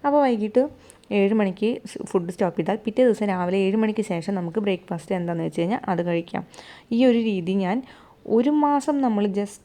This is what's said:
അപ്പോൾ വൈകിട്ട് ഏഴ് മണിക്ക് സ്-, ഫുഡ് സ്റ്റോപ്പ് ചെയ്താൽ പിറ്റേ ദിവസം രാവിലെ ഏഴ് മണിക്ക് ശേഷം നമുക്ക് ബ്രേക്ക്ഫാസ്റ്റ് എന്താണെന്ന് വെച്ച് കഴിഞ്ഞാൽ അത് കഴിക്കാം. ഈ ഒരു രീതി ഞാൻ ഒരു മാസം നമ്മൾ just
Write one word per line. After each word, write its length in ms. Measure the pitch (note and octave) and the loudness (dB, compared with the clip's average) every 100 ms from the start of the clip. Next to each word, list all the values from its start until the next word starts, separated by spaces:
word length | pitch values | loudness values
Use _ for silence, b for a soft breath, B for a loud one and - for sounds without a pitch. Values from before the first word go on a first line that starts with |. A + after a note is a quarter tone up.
അപ്പോൾ 160 | C#4+ D4 C4+ | 2 2 4
വൈകിട്ട് 360 | A3+ G#3 A3+ C#4+ - B B _ G#3 | 2 2 2 0 -4 B B _ 2
ഏഴ് 160 | G3 G#3+ | 4 4
മണിക്ക് 300 | G3 F3+ G#3+ B3 - | 0 0 -2 -2 -8
സ്-, 100 | - - | -12 -2
ഫുഡ് 240 | F#3+ E3+ | -2 -2
സ്റ്റോപ്പ് 240 | F3+ F#3 - | -2 -2 0
ചെയ്താൽ 180 | E3 G#3 | -2 -2
പിറ്റേ 180 | - A3 B3+ | -2 2 2
ദിവസം 200 | G#3 G#3 | 4 0
രാവിലെ 280 | F#3 F3+ G3 F#3+ | -2 0 0 0
ഏഴ് 100 | G#3+ | 2
മണിക്ക് 200 | A3 G#3+ G#3 | 0 -2 -4
ശേഷം 220 | E3+ E3 G3+ | -4 -4 -4
നമുക്ക് 220 | E3+ E3 | -4 -2
ബ്രേക്ക്ഫാസ്റ്റ് 480 | G3+ F3+ - E3+ - F#3+ | -2 -4 -4 -10 -4 -4
എന്താണെന്ന് 260 | F3 E3+ D#3+ | -2 -4 -4
വെച്ച് 140 | D#3 | -2
കഴിഞ്ഞാൽ 200 | E3+ A3+ - | -2 -2 -2
അത് 100 | F3 F3 | -2 0
കഴിക്കാം. 340 | E3+ E3+ - - B B B B A#3 | -2 -2 -10 -10 B B B B 2
ഈ 20 | B3+ | 4
ഒരു 100 | A#3 A3+ | 4 2
രീതി 240 | F#3+ E3+ G3 | -2 0 0
ഞാൻ 120 | F3+ A3+ B B B B - A3+ | 0 -2 B B B B -2 2
ഒരു 140 | A#3+ D4+ | 2 2
മാസം 320 | D4 C#4+ C#4 C#4+ C4 | 2 2 0 0 0
നമ്മൾ 180 | G#3 G#3 F#3+ | 0 0 -2
just 260 | G3+ - | -6 -8